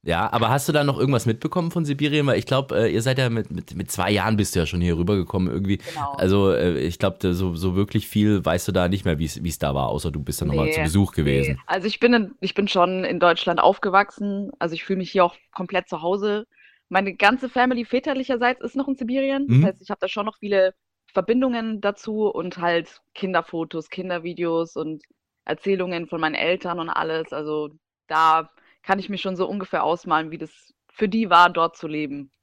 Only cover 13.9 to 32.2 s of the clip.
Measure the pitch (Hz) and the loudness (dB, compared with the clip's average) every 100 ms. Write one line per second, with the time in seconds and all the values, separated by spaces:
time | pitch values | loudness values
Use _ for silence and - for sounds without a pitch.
13.9 | 185 202 - 202 196 202 - 170 165 - | 2 2 -4 -6 -4 -8 -6 -6 -6 -4
14.9 | 190 175 196 175 - _ - 180 196 190 | -4 -2 2 2 2 _ -10 -4 -4 -4
15.9 | 160 165 196 208 208 226 _ _ _ _ | -6 -2 -2 -2 -4 -6 _ _ _ _
16.9 | 185 196 180 202 254 254 247 254 247 226 | 0 0 2 2 2 -2 2 2 2 -2
17.9 | 247 302 262 262 254 240 254 247 262 277 | -2 0 -4 -2 0 0 0 -6 -6 -4
18.9 | 269 226 262 269 269 285 123 170 - - | -4 -2 -2 0 -2 2 4 4 0 -10
19.9 | 208 190 - 208 - 208 196 185 - _ | -6 -6 -4 -6 -8 -2 2 2 0 _
20.9 | _ _ - 185 247 262 233 226 214 202 | _ _ -4 2 2 2 0 -4 -4 -4
21.9 | 208 - 214 214 - 175 175 170 170 165 | -4 -6 -2 -2 -2 -6 -2 0 0 -2
22.9 | - _ - 185 175 165 170 160 165 156 | -16 _ -8 -2 -2 -2 -8 -6 -8 -10
23.9 | - 180 175 165 170 170 165 165 - 156 | -10 -6 -6 -6 -4 -2 -2 -2 -6 -8
24.9 | 156 _ _ _ _ - 156 196 190 180 | -8 _ _ _ _ -8 -6 -2 -2 -2
25.9 | 170 170 165 160 156 165 185 185 175 165 | -6 -6 -6 -4 -4 -2 -2 -4 -8 -6
26.9 | - 160 160 160 143 151 151 151 151 _ | -4 -4 -4 -6 -8 -6 -6 -8 -12 _
27.9 | _ _ 156 160 160 160 _ _ _ - | _ _ 2 4 2 0 _ _ _ -2
28.9 | 196 196 196 196 185 185 202 185 165 151 | -2 -2 -6 -6 -4 -4 -4 -4 -2 -2
29.9 | 175 - 160 160 160 156 _ _ _ _ | -2 0 -2 -2 -10 -14 _ _ _ _
30.9 | - 214 220 214 175 175 180 165 - 160 | -4 -2 0 4 8 6 6 0 -2 -8
31.9 | 151 147 143 | -6 -6 -8